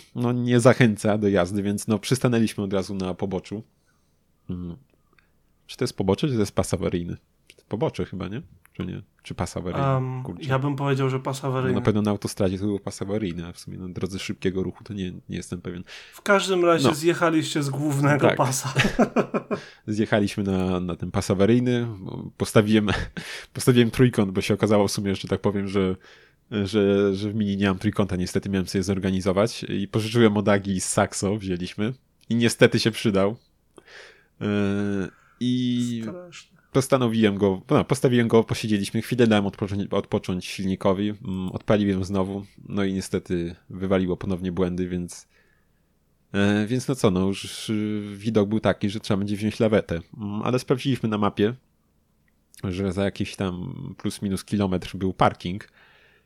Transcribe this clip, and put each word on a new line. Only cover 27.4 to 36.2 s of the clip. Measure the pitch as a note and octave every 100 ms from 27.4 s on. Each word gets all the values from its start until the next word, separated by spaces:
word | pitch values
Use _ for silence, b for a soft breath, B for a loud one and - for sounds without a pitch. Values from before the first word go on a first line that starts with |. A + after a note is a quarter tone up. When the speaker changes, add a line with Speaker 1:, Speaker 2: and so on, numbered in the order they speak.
| G#2 G2
Speaker 1:
nie | G2+
mam | F#2
trójkąta, | G#2+ G2 G2 F2+
niestety | F2+ G2 G2
miałem | G2 F2+
sobie | G2+
zorganizować | F2+ F#2+ F#2+ F#2 F#2 F#2 A2+ - -
i | G2+ G2
pożyczyłem | A2+ G#2+ A#2 A2 G#2
od | G#2
Agi | G2+ G2 F#2
z | -
Saxo, | - G2 - G2 G#2+
wzięliśmy | G2 F2 F2+ - G#2+ C3 _ _ -
i | A#2
niestety | A#2 - A#2+ A#2
się | A#2
przydał. | G#2+ A#2 F#2+ G2 A#2 _ _ _ _ B B B B B -
Yy, | G#2 G#2 G2+ G2+ G2+ G2+ F2+ - _ -
i | B2 B2+ B2 B2 A#2+ A#2
Speaker 2:
Straszne. | A2+ F3+